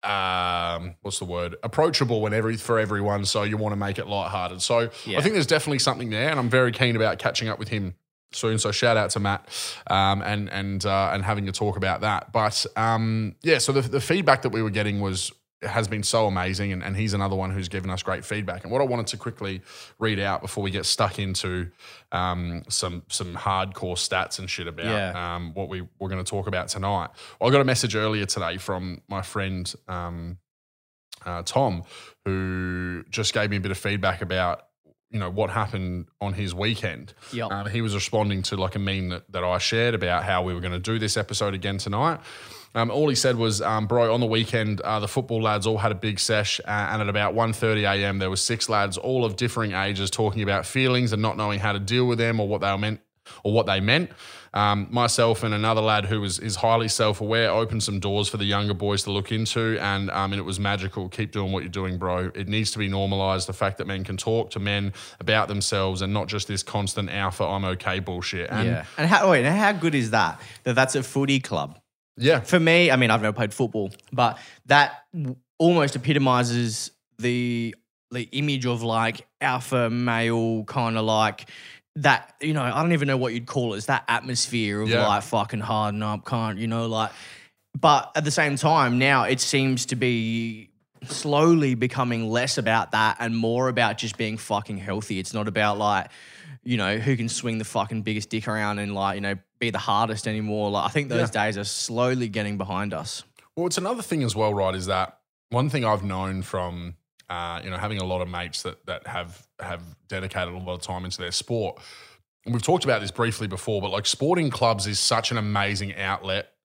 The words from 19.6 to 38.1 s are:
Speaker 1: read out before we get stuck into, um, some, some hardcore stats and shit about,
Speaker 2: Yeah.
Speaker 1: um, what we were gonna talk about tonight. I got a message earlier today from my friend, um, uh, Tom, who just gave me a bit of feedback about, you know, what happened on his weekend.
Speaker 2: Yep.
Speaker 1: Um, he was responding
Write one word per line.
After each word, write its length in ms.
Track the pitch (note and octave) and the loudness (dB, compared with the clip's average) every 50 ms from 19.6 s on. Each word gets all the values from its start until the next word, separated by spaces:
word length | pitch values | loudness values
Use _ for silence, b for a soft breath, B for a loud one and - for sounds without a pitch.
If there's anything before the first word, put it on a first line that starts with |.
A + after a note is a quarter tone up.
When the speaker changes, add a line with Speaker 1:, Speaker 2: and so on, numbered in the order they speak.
| B B B B B B B _ | B B B B B B B _
Speaker 1:
read 220 | A2 A2+ G#2+ F#2+ | 0 0 0 0
out 220 | G2 G2+ F#2+ - - | 0 0 -2 -2 -4
before 200 | G#2 - - G2 | -6 -4 -4 -4
we 80 | G2 | -2
get 140 | F2+ G2+ E2 | -2 -2 -2
stuck 340 | - - - A2+ F#2+ F#2 - | -2 0 2 2 0 0 -2
into, 520 | G2+ F#2+ F#2 - - F#2+ F#2 F2+ F2 F2 B B B B B B B B - | -4 -4 -4 -2 -2 -2 -2 -2 -4 -6 B B B B B B B B -4
um, 500 | F2 F2+ F2+ F2+ F2+ F2 F2 E2+ F2 - - | -2 0 0 -2 -2 -4 -4 -6 -8 -8 -6
some, 340 | - - - F#2 F2 F2 - _ | -4 -4 -4 -4 -6 -8 -12 _
some 260 | - - G2 F2+ E2+ | -6 -6 -6 -6 -8
hardcore 600 | D#2+ - G#2 F#2+ F#2+ F#2+ G2 F#2 - - F2+ F2+ | -6 -2 0 0 0 -2 -4 -6 -8 -6 -4 -4
stats 420 | F2 - - F#2+ F#2 F#2 - - - | -4 -4 -2 0 -2 -2 -2 -6 -10
and 120 | F#2+ F#2 | -8 -8
shit 160 | - - F2 E2+ | -6 -6 -8 -10
about, 160 | E2 D#2+ E2 | -8 -6 -4
Speaker 2:
Yeah. 500 | F2 A2 G#2 G2 F#2 F2 F2+ F2 F2 F2 | -2 -2 -2 -2 -2 -4 -6 -6 -6 -6
Speaker 1:
um, 180 | F2 F2 E2+ D#2+ | -6 -6 -8 -8
what 160 | F#2+ F#2+ E2 | -8 -8 -6
we 120 | F#2+ F#2 F2+ F2 _ _ | -6 -8 -10 -10 _ _
were 120 | G2 F#2+ | -8 -6
gonna 140 | F#2+ F#2 F#2 | -4 -4 -4
talk 220 | - - G2+ F#2+ | -4 -4 -4 -4
about 220 | G#2 F#2+ F2+ F2 - | -2 -4 -4 -4 -4
tonight. 400 | - G2+ F#2+ G2 G2+ F#2+ E2 - B B B B B B | -6 -4 -2 -2 0 -2 -2 -4 B B B B B B
I 80 | - A#2+ | 2 6
got 120 | C3 C#3+ C#3 | 6 6 6
a 20 | |
message 320 | C3 B2+ A#2 - A#2 G2+ | 6 2 2 0 0 0
earlier 300 | A2 G#2+ A2 G#2+ G#2+ G2+ | 0 0 0 0 0 0
today 320 | G2 - - F#2 E2 F2 F#2 | -2 -2 -2 -2 -4 -4 -6
from 420 | F#2 - G2 F#2 F#2 F2+ F2 - _ _ | -6 -6 -6 -4 -4 -8 -8 -10 _ _
my 140 | G2 F#2+ F#2+ | -8 -8 -8
friend, 500 | - - G#2 G2 F#2+ F#2+ F#2 F2+ - - - _ - | -6 -6 -4 -4 -4 -4 -4 -6 -6 -10 -12 _ -10
um, 480 | F#2 F2 F2 F2 E2+ E2+ E2+ E2+ F2 F2+ _ _ _ _ _ _ _ _ _ _ _ _ _ _ - - - | -8 -6 -6 -6 -8 -8 -10 -10 -12 -14 _ _ _ _ _ _ _ _ _ _ _ _ _ _ -20 -14 -10
uh, 180 | F2+ F2+ F2 F2 | -8 -8 -6 -6
Tom, 380 | - - C3 C#3 A#2+ F#2+ E2+ F2 B B B B B B B _ | -2 0 2 2 2 0 -2 -6 B B B B B B B _
who 760 | G2+ F#2+ F#2+ F#2 F#2 F#2 F#2 F#2 F2+ F#2 F2+ F2+ F2+ F2+ F2 - - | -4 -2 -2 -2 -2 -2 -4 -4 -4 -4 -4 -4 -6 -6 -8 -10 -8
just 220 | - - G#2+ - - | -4 -2 -2 0 0
gave 160 | A#2 G#2 G#2 | 0 0 0
me 60 | G#2 | 0
a 40 | G2+ | -2
bit 100 | F#2 G2+ | -2 -2
of 80 | F#2+ F#2 | -4 -2
feedback 420 | - G#2 G2+ G2+ F#2 F#2+ F2+ F2 | -2 -2 -2 0 0 0 0 0
about, 460 | G2+ E2+ F#2 F#2 F#2 F2+ E2 - - _ _ _ _ _ _ _ _ _ | -4 -2 0 0 0 0 0 -4 -8 _ _ _ _ _ _ _ _ _
you 80 | A2+ A2 | -6 -4
know, 120 | G2 F2+ | -4 -2
what 180 | F2+ G2+ G#2+ F#2 | 0 0 -2 0
happened 560 | F#2+ A#2 G#2 G2 - G2+ F#2 F2+ F2+ F2+ E2 - _ _ | 0 -2 -2 -2 -2 -4 -4 -4 -4 -6 -8 -10 _ _
on 140 | G2+ G2+ G2 | -4 -4 -2
his 200 | F2+ G#2+ F#2 E2+ | -2 -2 -4 -4
weekend. 600 | F2 G#2 A2 A#2 G#2+ - G2 D#2+ A#1 C#2 - - B B B B | -2 -2 -2 -2 -2 -4 -6 -6 -6 -12 -18 -20 B B B B
Speaker 2:
Yep. 180 | A#2+ A#2 G#2 | -6 -4 -2
Speaker 1:
Um, 160 | G2+ G2 G2+ G2+ | -4 -4 -4 -4
he 100 | G2 A#2 | -2 -2
was 140 | A2+ A2 G2+ | -2 0 -2
responding 480 | G2+ F#2 - | -2 -4 0